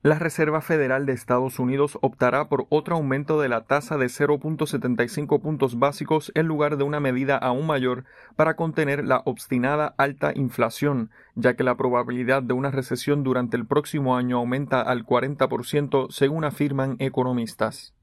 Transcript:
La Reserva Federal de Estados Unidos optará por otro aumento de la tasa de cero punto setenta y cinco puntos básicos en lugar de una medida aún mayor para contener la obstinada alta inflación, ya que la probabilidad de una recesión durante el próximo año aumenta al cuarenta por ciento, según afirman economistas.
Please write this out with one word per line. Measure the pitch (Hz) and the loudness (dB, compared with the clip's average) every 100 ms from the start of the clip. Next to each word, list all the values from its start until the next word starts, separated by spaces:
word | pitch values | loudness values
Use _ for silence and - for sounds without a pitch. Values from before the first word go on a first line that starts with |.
La | 143 151 | 4 2
Reserva | 165 156 156 156 | 0 0 0 0
Federal | 151 160 135 131 139 | 0 2 2 2 0
de | |
Estados | 127 - 123 131 - | -4 2 2 2 -2
Unidos | 123 135 143 - | -2 2 0 0
optará | 135 - 123 131 156 | -2 2 2 2 0
por | 139 110 | -2 2
otro | 151 151 170 | 0 2 -2
aumento | 143 135 143 156 | 0 -2 0 0
de | 139 | 2
la | 117 | 0
tasa | - 143 - 151 | 2 0 0 -2
de | 127 | -2
cero | - 143 147 | 0 2 2
punto | 151 156 151 | 0 -4 -2
setenta | 139 127 117 | -2 -2 0
y | 123 | -2
cinco | - 147 147 | -2 0 0
puntos | 147 151 131 117 | 0 0 0 2
básicos | 139 143 147 156 - | 0 0 -2 -2 0
en | 151 160 | -2 0
lugar | 151 147 147 | 0 0 0
de | |
una | 139 147 | -2 0
medida | 143 127 135 139 | 0 0 0 0
aún | 127 123 160 | 0 -2 0
mayor | 143 127 123 131 - - - | 0 0 -2 -8 -20 -14 0
para | 165 | 0
contener | 156 165 156 143 143 | 2 -2 0 0 -2
la | 127 131 | 0 0
obstinada | - 117 - 127 127 151 151 - | 0 -6 -4 -2 0 0 -2 0
alta | 139 143 147 139 | -2 0 -4 -2
inflación, | 131 - 117 - 143 135 110 - - - | -4 0 -2 0 0 0 -4 -10 -14 0
ya | 123 | 0
que | 123 | 2
la | 131 120 | 0 2
probabilidad | 127 123 120 123 120 135 | 2 0 0 -2 0 0
de | 120 | 0
una | 127 139 | -2 0
recesión | 135 127 127 - 147 | -2 -4 -4 0 0
durante | 131 127 123 123 | 2 0 0 -2
el | |
próximo | 110 143 147 151 135 | 2 0 0 -2 0
año | 127 123 123 | 0 0 -2
aumenta | 120 131 143 131 | -2 -4 -2 -2
al | 123 123 110 | 0 -2 0
cuarenta | 120 131 143 131 | 0 0 0 0
por | 123 | 0
ciento, | 120 147 143 139 - | -2 -2 2 0 -2
según | - 139 160 | 0 0 2
afirman | 151 131 147 135 135 123 | -4 -2 -2 0 -2 -2
economistas. | 135 127 127 123 113 - 110 - - _ | -2 0 0 -2 -4 -2 -4 -4 -20 _